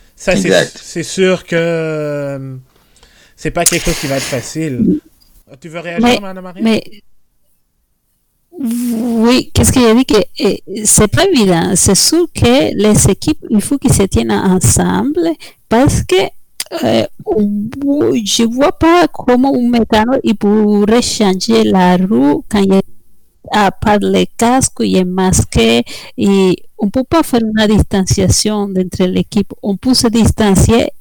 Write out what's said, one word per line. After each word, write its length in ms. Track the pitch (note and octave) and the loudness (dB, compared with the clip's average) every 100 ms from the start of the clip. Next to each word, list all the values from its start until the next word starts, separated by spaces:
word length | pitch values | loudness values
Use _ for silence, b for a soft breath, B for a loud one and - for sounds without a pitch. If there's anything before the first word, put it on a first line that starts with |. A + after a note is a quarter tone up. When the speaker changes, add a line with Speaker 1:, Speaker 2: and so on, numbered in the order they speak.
| b _ | b _
Speaker 1:
ça, 160 | - G3 | -2 -2
c'est 120 | F3+ | 2
Speaker 2:
Exact. 300 | F2+ B2+ - | 0 0 -6
Speaker 1:
c'est 200 | - E3+ | -12 -10
sûr 420 | D#3 - F#3 F3+ - | -8 -2 0 0 -2
que, 100 | E3+ | -4
euh, 1000 | E3+ E3 D#3+ D#3 D3+ D3 C#3+ C#3 C3+ C3 B2+ b b b b b b _ | -2 -4 -4 -6 -6 -6 -8 -10 -12 -14 -18 b b b b b b _
c'est 160 | - | -6
pas 140 | F3 E3+ | -4 -4
quelque 180 | E3+ - | -4 -4
chose 140 | D#3+ | -4
qui 80 | C#3+ | -4
va 100 | C#3 | -6
être 60 | |
facile. 760 | - C3 - D#3 D#3+ C3 - F#3+ - _ _ _ _ C3 | -6 -8 -8 -8 -6 -2 -2 -2 -6 _ _ _ _ -20
Tu 100 | E3 | -16
veux 100 | E3 | -14
réagir, 420 | E3 E3+ A#3+ A3 | -10 -2 0 0
Speaker 3:
Mais, 60 | G3 | -4
Speaker 1:
Anna-Maria ? 340 | F#3 F#3 F3+ | -12 -14 -4
Speaker 3:
mais... 180 | A3+ G#3+ - G#3 - - _ _ _ _ _ _ _ _ _ _ _ _ _ F4 | -2 -2 -4 -16 -20 -20 _ _ _ _ _ _ _ _ _ _ _ _ _ -8
oui, 920 | B3 A#3+ A#3+ A3+ A#3+ A3+ A3+ B3 - | -6 -4 -4 -4 -2 0 2 2 0
qu'est-ce 180 | - A3+ | 0 2
que 80 | C4 | 4
j'ai 160 | A#3 A3+ | 4 4
dit 100 | C4 | 2
que, 180 | G#3 - - | 0 0 -2
eh, 240 | A3 G3+ - G3 G#3+ | -2 -2 -8 -6 -2
c'est 220 | - G#3+ | 0 2
pas 180 | - F#4+ | 2 2
évident. 480 | D4+ G3 E3+ F3+ F#3 | 4 4 2 0 0
C'est 200 | - F#3 | 2 2
sûr 320 | - D#4+ E4+ | 2 0 0
que 400 | - A#3+ C4 D#4+ - | 0 2 2 2 0
les 340 | G#3 G#3 - | 2 4 2
équipes, 340 | F#3+ - D#4 - | 0 -2 -4 -2
il 120 | G#3+ | -2
faut 160 | - C#4 | 0 -2
qu'ils 140 | B3 | 2
se 100 | - | 2
tiennent 280 | G3 - A3+ | 2 0 0
ensemble 960 | G3+ G3 F#3 - - F3+ F#3 B3 E4 E4 D#4 B B _ | 0 0 2 2 2 0 0 -2 -2 -2 -4 B B _
parce 360 | A3+ C#4+ - | 2 2 0
que, 120 | - F#4 - - - - - - | 0 0 0 -6 -18 -16 -12 -6
euh, 220 | D#3+ A2+ - - - | -2 0 -2 -6 -4
on, 440 | E4 G3+ G#3 A3 C#4 C#4 C#4+ - C4 | 0 0 -2 -6 -4 -2 0 0 0
je 200 | G3+ A3 | -2 0
vois 280 | A3+ B3 D4 | 0 0 0
pas 360 | - D#4+ F4 D#4+ | 2 2 4 2
comment 460 | - - B3 C4+ C4+ | -2 0 2 2 2
un 140 | A#3+ | 2
mécano, 440 | A#3+ G#3+ A3 A3+ C4+ | 0 2 2 2 0
il 120 | A#3 G#3 | 0 0
pourrait 680 | G3+ G#3+ G#3 G#3 G#3 A#3 | 2 2 2 2 2 2
changer 600 | A#3+ - G#3 F#3+ - A3+ | 0 0 0 0 0 2
la 340 | G#3+ F#3+ F3+ F3+ | 2 4 4 2
roue 460 | F#3 A#3 C#4 D4 - | 2 2 2 0 -2
quand 100 | G#3 | 0
il 140 | G3 | 2
y 40 | F#3+ | 2
a 40 | - - - - - _ - | 0 -10 -20 -20 -20 _ -6
à 200 | G#3+ G3 | 0 0
part 280 | - G#3+ G#3 | 0 0 0
les 260 | G3 F#3+ F#3 | 2 0 -2
casques, 460 | - A#3 C4 - - | 0 2 2 0 -2
il 120 | G#3+ | 0
y 80 | F#3 | 0
a 60 | F#3 | 0
masqué, 800 | F#3 F#3 - - A#3 A3+ A#3 A#3+ B B - | 0 2 2 0 0 2 2 -2 B B -2
et 380 | G#3 G3 F#3 - - - | 2 4 2 0 -6 -6
on 120 | G3+ | -2
peut 140 | C4 | -2
pas 200 | B3+ E4 | 0 0
faire 180 | D4 A#3+ | 0 0
une 340 | A3 G#3+ G#3+ G#3 | 0 0 2 2
distanciation 800 | - G3+ F#3 - F#3 - G#3+ G#3+ | 2 -2 -2 0 0 0 0 -2
entre 480 | G3+ F#3 F#3 - F#3 | -2 -4 -4 -2 -2
l'équipe. 460 | F#3 - G#3+ - - | -2 -2 -2 -4 -6
On 160 | G#3+ F#3+ | -6 -2
peut 160 | B3+ | 0
se 140 | B3 A#3 | 0 0
distancier 800 | A3+ A3 - G#3+ F#3+ - A3+ - - | 2 2 2 2 2 4 2 0 -6